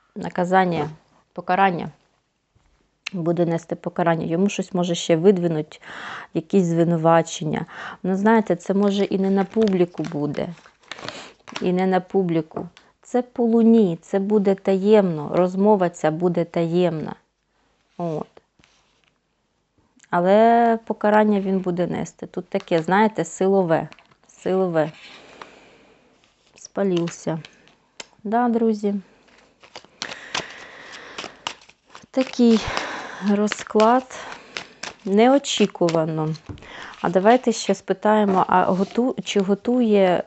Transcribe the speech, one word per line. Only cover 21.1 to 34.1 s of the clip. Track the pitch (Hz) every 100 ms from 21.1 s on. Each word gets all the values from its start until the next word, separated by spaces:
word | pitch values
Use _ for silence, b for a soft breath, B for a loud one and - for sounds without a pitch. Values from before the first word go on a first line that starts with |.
| 214 214 202
він | 196 190
буде | 180 175 170
нести. | 180 170 - -
Тут | - -
таке, | 196 - 170
знаєте, | 165 190 214 214
силове, | 165 - 190 196 175 160 147 - _ _ _
силове. | _ 185 190 185 160 151 - - - - - - b b b b b b b _ _ _
Спалився. | _ - - 202 175 170 - - 160 - b b b _ - - _
Да, | 202 226 240
друзі. | 233 226 214 208 202 - _ _ _ _ _ - - - B B B B B B B B B B B B B B B - - - _ _ - -
Такий | - 262 - 233 226 B B B B B B 196
розклад. | 202 208 - - 214 220 254 262